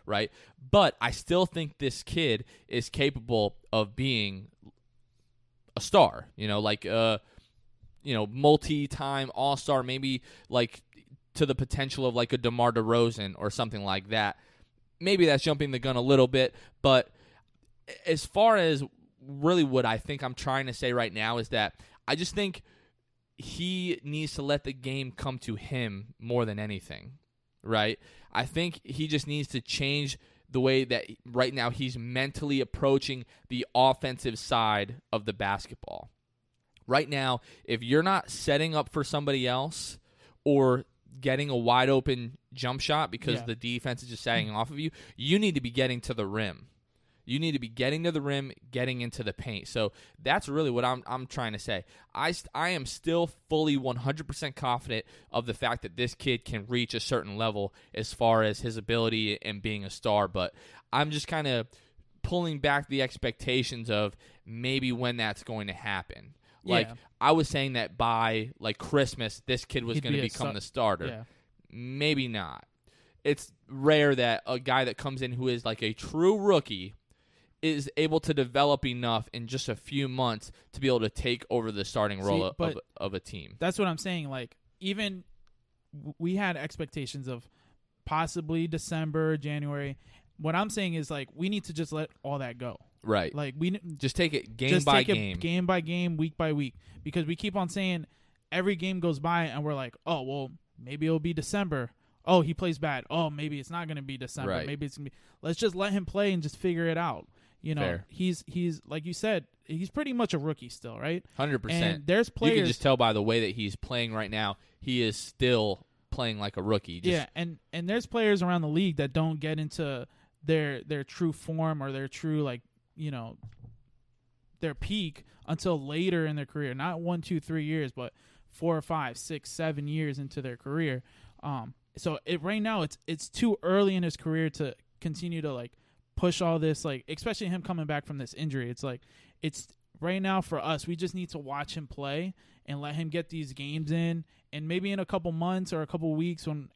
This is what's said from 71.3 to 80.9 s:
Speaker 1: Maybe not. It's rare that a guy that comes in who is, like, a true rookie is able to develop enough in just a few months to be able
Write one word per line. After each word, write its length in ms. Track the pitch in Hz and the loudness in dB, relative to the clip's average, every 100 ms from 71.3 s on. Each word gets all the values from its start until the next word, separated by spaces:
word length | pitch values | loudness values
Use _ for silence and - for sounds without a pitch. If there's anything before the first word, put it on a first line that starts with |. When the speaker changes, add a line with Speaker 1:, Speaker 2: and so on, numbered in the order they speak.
| _ _ _ _ | _ _ _ _
Speaker 1:
Maybe 600 | 117 123 139 151 143 123 | -14 -10 -2 2 2 0
not. 360 | 110 82 57 - _ _ _ _ _ 143 | -4 -8 -10 -16 _ _ _ _ _ -2
It's 260 | 143 - _ - | -2 -4 _ -14
rare 480 | 135 143 151 147 131 | 2 6 8 6 6
that 280 | 120 113 - | 4 2 -2
a 140 | 127 | -4
guy 260 | 131 131 127 | 2 2 2
that 120 | - | -2
comes 240 | 139 131 | -6 -6
in 120 | 127 | -6
who 160 | 123 127 | -2 -2
is, 160 | 120 113 | 0 -2
like, 180 | 110 | -2
a 80 | 110 | -4
true 460 | 110 - 156 185 214 | -4 -6 4 4 6
rookie 560 | 202 165 - 95 95 - _ _ _ _ _ - | 6 4 4 -8 -10 -14 _ _ _ _ _ -4
is 280 | 160 147 139 - | 0 0 -2 0
able 220 | 156 160 | 2 2
to 160 | - 143 | 2 0
develop 500 | 123 139 143 139 131 | 2 4 4 4 0
enough 420 | 123 120 113 - | -2 0 0 -2
in 140 | 120 117 | -10 -6
just 200 | 131 - | -6 -4
a 80 | 104 | -6
few 320 | - 139 135 | -4 -2 -2
months 440 | 127 123 110 - - _ | 0 0 -2 -10 -20 _
to 60 | - | -2
be 80 | |
able 120 | 135 | 2